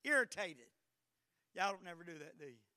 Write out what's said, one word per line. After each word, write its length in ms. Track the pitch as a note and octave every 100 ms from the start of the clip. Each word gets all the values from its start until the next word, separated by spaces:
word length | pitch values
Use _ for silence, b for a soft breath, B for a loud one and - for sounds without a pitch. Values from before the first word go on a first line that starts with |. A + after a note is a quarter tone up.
irritated. 640 | C#4 C#4+ A#3 - F#3+ C#3 A2+ _ _ _ _ _ _ _ _ -
Y'all 160 | G3
don't 120 | F#3+
never 200 | F3+ E3+
do 100 | E3+
that, 240 | D#3+ D3 -
do 80 | C#3+
you? 140 | A#2 G#2